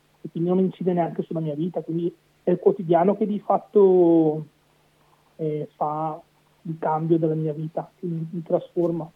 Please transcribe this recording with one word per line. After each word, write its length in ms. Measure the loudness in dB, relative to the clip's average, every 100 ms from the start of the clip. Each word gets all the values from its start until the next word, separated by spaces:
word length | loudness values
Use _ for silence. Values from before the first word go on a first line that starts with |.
| _ _
e 80 | -10
quindi 200 | -4 0
non 100 | 2
incide 340 | 0 -2 -2
neanche 300 | 0 -2 -4
sulla 160 | -8 -6
mia 160 | -6
vita. 280 | -4 -6 -6
Quindi 300 | -6 -4 -4 -8 _ _
è 80 | -2
il 80 | 2
quotidiano 580 | 2 0 2 2 4 0
che 100 | -2
di 120 | -4
fatto, 1080 | -2 -2 2 4 6 6 6 6 4 0 -8 _ _ _ _ _ _ _ _ -8
eh, 320 | -6 -4 -8 -6
fa 440 | -4 -4 -6 -8 _ _ _ _
il 140 | -12 -6
cambio 400 | -2 -2 0 2
della 160 | 0
mia 180 | -2 -4
vita, 360 | -6 -8 -8 -10 -10
che 80 | -8
mi, 200 | -8 -8
mi 120 | -8
trasforma. 640 | -4 -4 -2 -4 -2 -2 -8